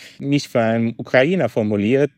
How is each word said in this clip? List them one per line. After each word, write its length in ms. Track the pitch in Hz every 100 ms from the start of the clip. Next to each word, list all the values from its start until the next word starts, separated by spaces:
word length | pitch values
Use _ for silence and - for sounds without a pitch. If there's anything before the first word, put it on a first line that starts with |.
| - -
Nicht 260 | 139 143 -
von 140 | 127
einem 340 | 113 117 117 -
Ukrainer 520 | - 127 139 185 120
formuliert, 640 | - 107 104 104 135 147